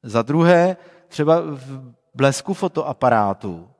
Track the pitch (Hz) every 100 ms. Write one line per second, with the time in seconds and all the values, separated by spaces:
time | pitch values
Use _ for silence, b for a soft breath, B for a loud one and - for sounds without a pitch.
0 | 127 110 113 151 170 175 180 180 b b
1 | b - 151 165 160 139 131 135 131 117
2 | _ 127 135 135 - 196 147 151 147 127
3 | 127 117 101 98 104 85 92